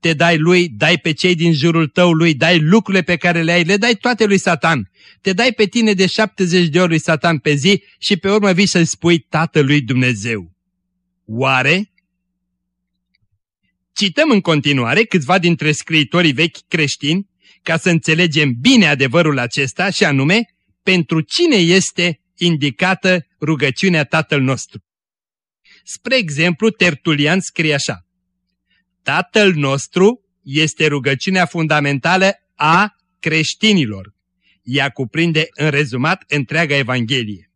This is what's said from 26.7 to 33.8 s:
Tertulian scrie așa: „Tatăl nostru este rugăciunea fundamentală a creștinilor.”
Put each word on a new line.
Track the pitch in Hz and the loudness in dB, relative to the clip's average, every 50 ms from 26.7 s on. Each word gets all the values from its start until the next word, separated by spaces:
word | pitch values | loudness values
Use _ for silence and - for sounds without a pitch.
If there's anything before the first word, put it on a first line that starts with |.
Tertulian | - _ 185 180 147 - _ 170 156 143 143 147 175 190 | 0 _ 0 -2 -2 -2 _ -2 0 0 0 0 0 -2
scrie | 175 - _ - 165 156 147 | -2 -6 _ -4 -2 -2 -2
așa: | 139 - - 120 92 _ _ _ _ _ _ _ _ _ _ _ _ _ _ _ _ _ _ _ _ | -2 -4 -6 -8 -10 _ _ _ _ _ _ _ _ _ _ _ _ _ _ _ _ _ _ _ _
„Tatăl | _ - 139 165 175 _ - 220 208 196 180 | _ -4 -4 -4 -4 _ 0 2 2 2 2
nostru | 151 143 135 135 139 - - - 180 185 208 247 - _ _ _ _ | 0 -2 -2 -2 -4 -6 -6 0 2 2 2 2 0 _ _ _ _
este | _ - 135 151 160 151 - - 156 | _ -6 -2 -2 -2 -2 -2 -2 -2
rugăciunea | 156 147 143 127 143 139 131 - 190 190 185 175 | -2 -2 -2 -2 -2 -4 -2 -2 -2 0 0 -2
fundamentală | - - 175 160 156 156 151 143 143 139 131 - 165 180 190 190 196 196 _ _ _ _ | -2 -2 -4 -2 0 0 0 0 -2 -4 -2 -2 0 0 2 2 0 -2 _ _ _ _
a | _ 147 156 165 180 208 214 _ _ _ _ _ _ | _ 0 2 2 2 2 0 _ _ _ _ _ _
creștinilor.” | - 160 156 160 156 - - _ - 220 208 185 | -6 -2 -2 -2 -2 -2 -4 _ 0 2 2 2